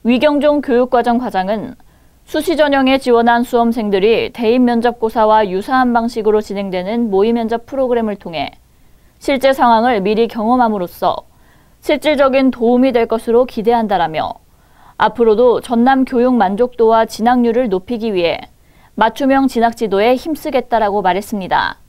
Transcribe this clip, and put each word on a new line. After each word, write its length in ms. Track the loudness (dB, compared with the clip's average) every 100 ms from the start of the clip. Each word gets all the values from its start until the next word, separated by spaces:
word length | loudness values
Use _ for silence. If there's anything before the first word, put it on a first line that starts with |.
위경종 580 | 2 2 2 2 0 0
교육과정 560 | 0 0 2 0 0 -2
과장은 560 | -2 -4 -4 -6 -8 -16 -20 _ _ _ _
수시 300 | -6 -2 0
전형에 440 | 2 2 2 0
지원한 420 | 2 2 4 0
수험생들이 920 | 0 0 0 -2 -2 0 2 2 -2
대입 280 | -4 0 2
면접고사와 880 | 2 2 0 -2 -4 0 2 2 2
유사한 440 | -4 -2 0 2
방식으로 480 | 0 -2 -2 0 0
진행되는 680 | -2 -8 -6 -6 -4 -4 -2
모의 240 | 0 0
면접 320 | 0 -2 -6 -6
프로그램을 520 | -4 -2 -2 -2 -6
통해 340 | -10 -8 -10 -12 _ _ _ _ _ _
실제 340 | -4 0 2
상황을 500 | 2 4 4 2 0
미리 260 | 0 0 0
경험함으로써 880 | -2 -2 2 0 -2 -8 -4 -4 -4 -12 _ _ _ _ _
실질적인 680 | -2 0 0 2 2 2 0
도움이 400 | 0 0 2 2
될 160 | 2 0
것으로 380 | -2 0 0 0
기대한다라며 840 | -2 0 0 0 -2 -2 -4 -6 -10 _ _ _ _ -20 -2
앞으로도 640 | -2 2 2 4 4 2
전남 440 | -2 0 2 2 0
교육 300 | 0 2 2
만족도와 680 | 0 0 -4 2 2 2 0
진학률을 640 | -2 0 2 2 0 -2
높이기 440 | -4 -4 -6 -4
위해 260 | -2 -2 -4 -10 _ _ _ _ -2
맞춤형 520 | -2 0 0 0 0
진학 280 | 0 -2 -2
지도에 400 | -4 0 0 0
힘쓰겠다라고 840 | -4 -8 -4 -4 -2 -2 0 0
말했습니다. 760 | -2 -2 -6 -8 -4 -2 -4 -8